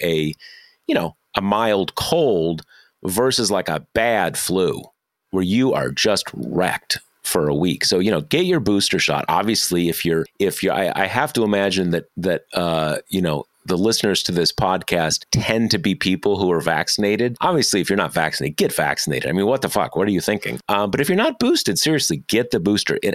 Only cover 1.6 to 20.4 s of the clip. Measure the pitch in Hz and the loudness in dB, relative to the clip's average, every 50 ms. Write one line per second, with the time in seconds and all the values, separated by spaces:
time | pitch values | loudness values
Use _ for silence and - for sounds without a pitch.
1.6 | 117 113 104 98 90 - - - - - 160 170 156 131 101 85 80 85 85 80 | 2 2 2 2 0 -2 -4 -6 -4 -2 0 0 2 2 2 2 0 0 -2 -4
2.6 | - _ - - - _ _ _ - 92 90 107 127 131 127 - 113 95 101 92 | -8 _ -20 -20 -20 _ _ _ -8 -4 0 0 0 2 2 0 0 0 0 -2
3.6 | 87 85 78 76 - _ - 113 113 120 113 104 90 82 - - - - 90 92 | -2 -2 -4 -6 -6 _ -2 0 0 2 2 0 0 -2 -2 -4 -4 -2 0 2
4.6 | 90 78 - - - - _ _ _ _ _ _ _ _ - 95 92 90 101 120 | 2 0 0 -4 -8 -16 _ _ _ _ _ _ _ _ -2 -2 0 2 2 2
5.6 | 131 131 107 139 - 67 65 - 117 110 101 95 - - - - - - - 85 | 2 2 2 0 -2 -4 -2 -2 0 0 0 0 -2 -6 -8 -10 -8 -4 -2 0
6.6 | 90 87 - - _ - - - - _ _ _ - - - 87 76 73 71 73 | 0 0 -2 -4 _ -6 -8 -8 -10 _ _ _ -6 -2 0 0 2 2 2 2
7.6 | 87 92 76 - - - 98 90 95 110 101 78 76 - - 160 185 180 180 151 | 2 0 0 0 0 0 2 2 2 2 2 0 0 0 0 0 2 2 2 2
8.6 | 101 101 101 98 - - - 85 - - 73 71 - - 82 90 101 110 107 - | 2 2 2 2 2 0 0 0 0 0 0 0 0 0 0 0 2 0 0 0
9.6 | - - 90 87 87 85 82 - - 85 82 82 80 - _ - 98 92 - - | 0 0 0 2 2 0 0 0 0 0 0 0 0 -4 _ -2 0 0 0 0
10.6 | 92 92 64 87 95 85 - - 98 92 101 123 147 143 - 120 113 104 101 98 | 0 0 0 0 0 0 0 -2 -2 -2 0 -2 -2 0 0 0 0 2 2 2
11.6 | 98 101 90 95 92 87 85 82 - - - - 85 92 85 - - _ - 92 | 2 2 0 0 0 0 0 -2 -4 -6 -8 -4 -2 -2 -2 -2 -4 _ -4 -2
12.6 | 87 85 82 80 78 76 - - - - - 95 90 82 73 69 - _ _ _ | -2 0 0 0 0 0 -2 -4 -6 -4 -2 -2 0 0 -2 -2 -6 _ _ _
13.6 | - - 92 87 98 92 90 - - 104 92 - - - 87 87 82 - - - | -6 -2 0 2 2 2 2 2 2 2 0 0 0 -2 0 0 0 0 0 0
14.6 | 110 92 92 87 - - 92 85 80 78 76 - - - - - 107 - 113 113 | 0 0 0 0 -2 -2 0 0 0 0 -2 -4 -4 -2 -2 0 2 2 2 2
15.6 | 117 107 113 95 78 101 92 - - 90 92 92 - 101 101 95 98 90 87 80 | 2 2 0 0 0 0 0 0 0 0 0 0 0 0 0 2 2 2 2 2
16.6 | 78 85 78 78 - - - - 104 101 107 107 120 123 117 - - 175 180 147 | 2 0 0 0 0 -2 0 0 0 2 2 2 0 -2 -2 0 0 2 2 2
17.6 | 110 - - 95 82 - 98 101 87 73 - 85 80 78 - - 67 76 78 - | 2 2 0 0 0 0 0 0 0 0 0 0 -2 -2 -2 -4 -4 -4 -2 0
18.6 | - - - - 78 73 69 - - 78 71 64 - 65 82 95 98 110 131 135 | -2 0 0 0 0 0 -2 -2 -2 -4 -4 -4 -2 -2 0 0 2 2 0 0
19.6 | - 156 - 104 82 - - 82 98 104 98 85 - - 107 101 | 0 -2 0 0 -2 -2 0 0 0 2 0 0 0 -2 -2 -2